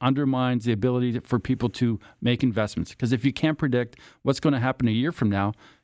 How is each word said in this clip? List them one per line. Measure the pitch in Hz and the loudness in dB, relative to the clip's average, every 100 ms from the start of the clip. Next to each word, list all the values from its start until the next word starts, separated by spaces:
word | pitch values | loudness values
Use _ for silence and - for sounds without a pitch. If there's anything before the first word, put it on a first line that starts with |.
undermines | 123 135 139 131 127 123 | 0 2 0 0 0 0
the | 117 | 0
ability | 107 127 123 123 | 0 2 2 0
to, | 117 | -2
for | - 120 | -2 -2
people | - 131 120 | 0 -2 -2
to | - 120 110 - - | 0 -2 -2 -8 -6
make | 117 120 | -2 0
investments. | 131 107 104 - - | 0 0 -2 -2 -8
'Cause | - 117 | -4 0
if | 123 | 0
you | 135 | 0
can't | - 156 151 | 0 -2 0
predict | 151 123 117 - - _ | 0 0 -2 -8 -20 _
what's | 135 135 | -2 0
gonna | 160 135 | 0 0
happen | 127 - 120 | 0 0 2
a | |
year | 110 147 | 2 0
from | - 113 | 0 0
now, | 98 101 - - _ | 0 -2 -4 -12 _